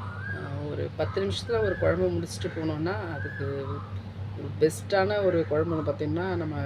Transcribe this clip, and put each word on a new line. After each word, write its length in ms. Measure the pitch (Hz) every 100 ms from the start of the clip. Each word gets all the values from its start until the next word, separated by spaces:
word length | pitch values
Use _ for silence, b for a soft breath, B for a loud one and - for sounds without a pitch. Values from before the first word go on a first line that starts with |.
| - - -
அஹ், 400 | - 143 143 147
ஒரு 200 | 143 143 -
பத்து 240 | 151 -
நிமிஷத்துல 400 | - - - 226
ஒரு 160 | 202 175
குழம்பு 320 | 160 170 185
முடிச்சுட்டு 400 | 170 165 - 175
போனோம்னா, 460 | 165 160 151 170 214 170
அதுக்கு 340 | 147 143 139 139 139 135 143 - - - - - -
ஒரு 140 | - -
பெஸ்ட்டான 640 | 160 - - 196 196 208
ஒரு 220 | 190 165 151
குழம்புன்னு 360 | 151 170 160 147
பார்த்தீங்கன்னா, 500 | 143 151 165 185 175
நம்ம 200 | 156 147